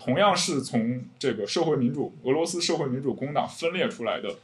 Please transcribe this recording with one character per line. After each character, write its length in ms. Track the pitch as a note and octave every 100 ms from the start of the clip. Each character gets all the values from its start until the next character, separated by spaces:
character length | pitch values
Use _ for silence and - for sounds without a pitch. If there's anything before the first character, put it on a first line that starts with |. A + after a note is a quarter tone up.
同 180 | - C3+
样 160 | G3+
是 280 | F3+ - D3
从 420 | C3 B2 A2+ B2+ - -
这 140 | G#3
个 140 | - G2+
社 160 | F3+
会 140 | E3 C#3
民 160 | B2
主， 240 | C#3+ A#2 -
俄 80 | A#2+
罗 120 | D3+
斯 160 | E3 -
社 160 | - D#3+
会 100 | C#3
民 140 | B2+
主 120 | C#3
工 200 | - C#3
党 120 | - -
分 260 | - E3
裂 140 | F3+ B2+
出 160 | -
来 160 | A2 F2+
的 180 | G#2 -